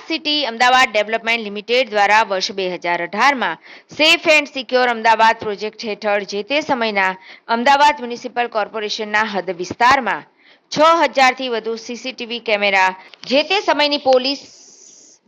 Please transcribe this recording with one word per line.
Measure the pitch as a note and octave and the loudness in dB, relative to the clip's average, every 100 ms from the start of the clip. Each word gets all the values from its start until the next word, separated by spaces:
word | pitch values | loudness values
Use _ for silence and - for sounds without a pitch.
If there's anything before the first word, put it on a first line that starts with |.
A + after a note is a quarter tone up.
| - | -4
સિટી | D#4+ D4+ D4 B3 | -6 -4 -2 -4
અમદાવાદ | A3+ B3 B3+ B3+ | 0 4 4 2
ડેવલપમેન્ટ | G#3 G#3 A3 A3 A#3 G#3 | 0 -2 -4 -2 -4 -4
લિમિટેડ | G3+ G3+ B3 A#3 | -10 -2 0 0
દ્વારા | G#3 G3+ G#3+ G#3+ | 2 4 4 2
વર્ષ | F#3+ F#3 G3 | -2 -4 -4
બે | F#3 | -4
હજાર | F3 F3 E3+ E3+ | -4 -4 -4 -4
અઢારમાં | G3+ C4 C4+ F#3+ - - - _ - | 0 0 2 -4 -6 -14 -20 _ 0
સેફ | D#4 E4+ E4+ | 2 4 4
એન્ડ | D4+ C#4+ C4+ | 2 0 -8
સિક્યોર | A3+ B3+ B3 | -2 0 2
અમદાવાદ | A3+ A3+ A3 A3+ A3+ | 2 2 4 4 2
પ્રોજેક્ટ | A3 G3 G#3+ G#3+ A3+ | -6 -6 -8 -8 -10
હેઠળ | G3+ G#3+ G3+ F#3+ | -6 -2 -2 -2
જે | G3+ G#3 | -8 -4
તે | C#4+ D4+ | -4 -2
સમયના | B3+ A3+ G3 F#3+ F#3 - - - A#3 | -2 -2 0 0 -2 -14 -20 -4 0
અમદાવાદ | B3 C#4 D4 C#4+ | 2 4 4 2
મ્યુનિસિપલ | A#3+ A#3 B3 A#3+ A#3+ A3 | -6 -10 -8 -4 -4 -4
કોર્પોરેશનના | G3 G#3+ G#3 G#3+ G#3+ G#3+ A3 | -4 -6 -6 -6 -2 -2 0
હદ | G3 F3 E3+ | -4 -6 -8
વિસ્તારમાં | F3+ - A#3+ C#4 A3 D#3 - _ _ _ _ | -8 0 2 4 0 -6 -8 _ _ _ _
છ | C#4 D#4+ E4+ C#4+ C4 | 2 4 4 2 4
હજારથી | B3+ B3+ C4 A3+ | 2 2 -4 -4
વધુ | A3 A3+ - | -4 -8 -10
સી | A#3 | -10
સી | C4 B3 | -10 -10
ટી | A#3 | -10
વી | A#3 A3+ | -8 -4
કેમેરા | G#3 G3+ G3 F#3 F#3 - - - | 0 2 2 0 -2 -14 -20 0
જે | C4+ D4+ | 0 2
તે | G4 G4+ | 0 0
સમયની | D4 D4 C#4+ C4 | 2 0 0 2
પોલીસ | B3+ C4 C#4 - - - - - - - _ | 2 2 -6 -12 -20 -20 -20 -20 -20 -20 _